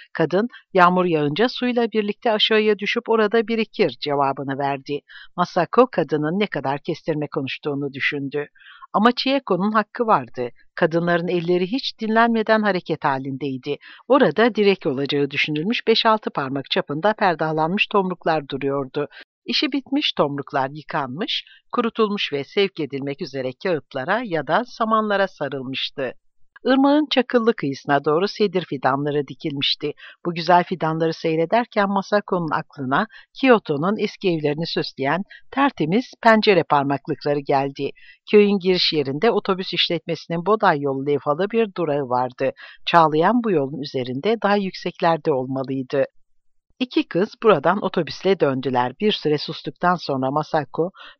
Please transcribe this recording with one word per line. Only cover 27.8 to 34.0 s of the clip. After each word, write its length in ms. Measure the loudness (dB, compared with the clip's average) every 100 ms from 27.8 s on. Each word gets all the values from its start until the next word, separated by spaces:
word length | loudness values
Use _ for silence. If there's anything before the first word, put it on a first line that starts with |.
| 2 2
doğru 240 | 4 2 0
sedir 360 | 0 -2 0
fidanları 640 | -4 -2 0 0 0 -2 -4
dikilmişti. 640 | -6 -6 -4 -4 -2 -6 -8 -16 -10 -8
Bu 80 |
güzel 300 | -4 4 4
fidanları 500 | 4 -2 -2 0 -2
seyrederken 720 | -2 -2 0 2 0 0 0 0
Masako'nun 640 | 0 0 -2 0 -2 -2
aklına 560 | -4 -6 -8 -2 -2 -2 -8 -20 0
Kyoto'nun 560 | 4 4 4 -2 -2
eski 300 | -2